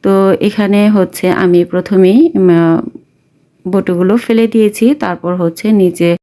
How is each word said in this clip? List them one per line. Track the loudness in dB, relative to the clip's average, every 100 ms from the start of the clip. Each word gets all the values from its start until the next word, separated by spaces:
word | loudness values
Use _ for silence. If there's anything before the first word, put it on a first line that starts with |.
তো | 0 2 2 0
এখানে | -2 -2 0 2 2
হচ্ছে | 2 -2 -2 -4
আমি | -2 0 0 0
প্রথমেই, | -4 -2 2 4 4 2 2
উম, | 2 2 2 0 -4 -8 _ _ _ _ _ _ -4
বটুগুলো | -4 -2 -2 0 0
ফেলে | 0 0 0
দিয়েছি, | 2 0 2 0
তারপর | 0 -4 -6 -6 -4
হচ্ছে | -4 -4 -2
নিচে | 2 2 0 -2 -2